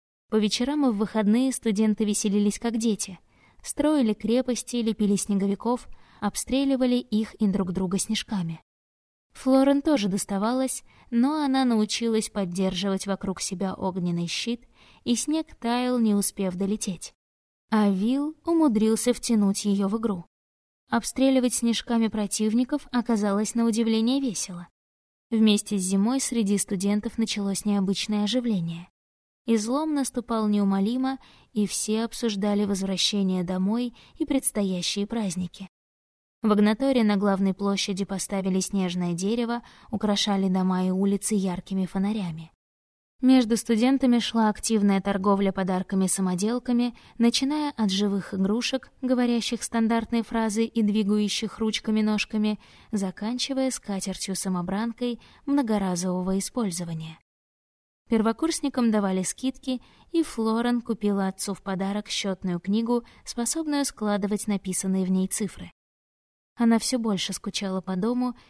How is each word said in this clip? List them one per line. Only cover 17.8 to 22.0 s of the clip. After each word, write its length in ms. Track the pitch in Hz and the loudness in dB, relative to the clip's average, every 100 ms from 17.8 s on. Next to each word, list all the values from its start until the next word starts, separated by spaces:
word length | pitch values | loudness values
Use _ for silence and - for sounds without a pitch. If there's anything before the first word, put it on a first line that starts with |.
| 208 | 2
Вил 480 | 190 214 269 294 311 | 2 0 0 -2 -4
умудрился 680 | - 339 311 220 220 220 - | 0 4 4 4 4 2 2
втянуть 520 | 233 - 226 196 196 | 0 2 4 4 2
её 240 | 208 196 196 | 0 0 0
в 100 | 220 | 0
игру. 280 | 226 185 - _ _ _ _ _ _ | -2 -4 -10 _ _ _ _ _ _
Обстреливать 640 | 233 - - 262 262 247 | -2 -2 2 4 4 2
снежками 540 | - 233 220 - 233 | 2 0 0 0 0